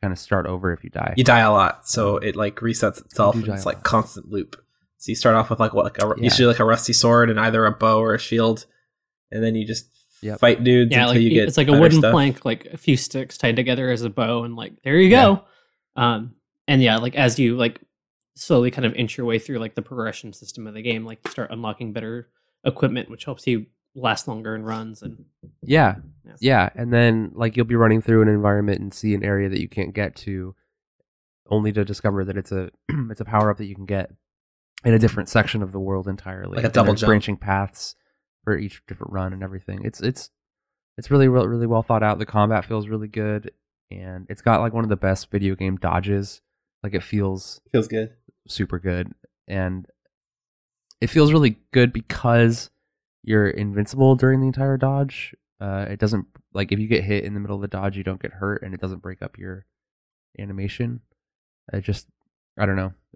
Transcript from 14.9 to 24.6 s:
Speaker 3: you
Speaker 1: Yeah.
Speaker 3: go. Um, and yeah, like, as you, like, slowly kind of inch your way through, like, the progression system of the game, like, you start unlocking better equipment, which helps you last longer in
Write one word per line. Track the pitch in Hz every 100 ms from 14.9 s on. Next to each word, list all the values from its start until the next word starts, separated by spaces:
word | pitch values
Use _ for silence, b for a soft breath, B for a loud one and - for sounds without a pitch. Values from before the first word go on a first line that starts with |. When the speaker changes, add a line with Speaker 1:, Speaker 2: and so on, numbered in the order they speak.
| 156
Speaker 3:
you | 190
Speaker 1:
Yeah. | 240 226 196 - _ _ _ _ -
Speaker 3:
go. |
Um, | 120 110 117 - _ _ -
and | 135
yeah, | 120 110
like, | 120 143
as | 127 117
you, | 123 123
like, | 117 - _ _ _ _ _ -
slowly | - 120 123
kind | 123 113
of | 113
inch | 113 -
your | 120
way | 113
through, | - 127
like, | 110 -
the |
progression | 110 127 110 - 113
system | 98 113 - 107
of |
the | 107
game, | 120 113 113
like, | 110
you | -
start | - 113
unlocking | 113 110 107 113
better | 107 113 120 120 _ _ _ -
equipment, | - 135 127 -
which | 117 -
helps | 127 -
you | 117 107 _ _
last | 135 123 104 -
longer | 110 110
in | 110